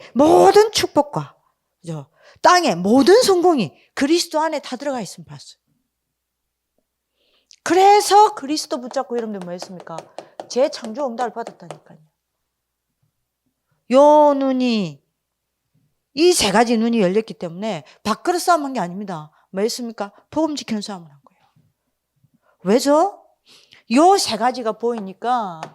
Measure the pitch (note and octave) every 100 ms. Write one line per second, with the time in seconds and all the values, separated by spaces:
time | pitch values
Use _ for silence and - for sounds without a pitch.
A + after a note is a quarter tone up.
0 | - A#3 D#4 F4+ F#4 G4+ A4 - F#4 D4
1 | - D#3+ C#3+ _ _ _ _ _ E3 D#3
2 | C3+ _ _ _ - F4+ D#4 E3+ F#3+ C4
3 | D4 A4 G4 F4+ F4 D4 D#3+ - _ -
4 | C#4 F4 - D4+ D#4+ D4 - B3+ C#4+ B3+
5 | F#3+ - D3+ C#3+ - _ _ _ _ _
6 | _ _ _ _ _ _ _ _ _ _
7 | _ _ _ _ _ _ - F4 G4 G#4
8 | G4+ G4+ G#4 G#4+ C4+ D4+ - D4 A#3+ C4+
9 | C4 A#3+ A3 G3+ F3 F3+ - F3+ - E3
10 | - - - - - A#3+ D4+ - A3 A3
11 | C#4 A#3 A#3+ A#3 A3+ - E3+ D3+ _ D#3+
12 | D#3 _ _ _ _ _ _ _ _ _
13 | _ _ _ _ _ _ _ _ - B3+
14 | D4 D4+ D4 C#4 C4+ B3+ B3 A3 E3+ C#3
15 | _ _ _ _ _ _ _ _ _ _
16 | _ C4+ F4 F4 G#3 G3 A#3 A3+ A#3 A#3
17 | F3+ G3+ A3 - E3+ E3+ A3 E3 - _
18 | G#3 G#3 E4+ F4 F4+ E4 C#4 B3 F3 F#3
19 | G3+ E3 D3+ _ _ F#3 G#3+ - A#3 A3
20 | G3+ _ _ D4 D#4 C#4+ - G#3+ G#3 F#3
21 | D#3+ C#3+ _ _ _ _ _ _ _ _
22 | _ _ _ _ _ _ F3+ B3 C#4 D4
23 | G4 - _ _ _ _ _ _ - A#3+
24 | F4 G4 - G#3 A#3+ B3+ A3 G#3+ A#3 A#3
25 | F#3+ F#3 A3+ B3 G3 D#3+ D#3+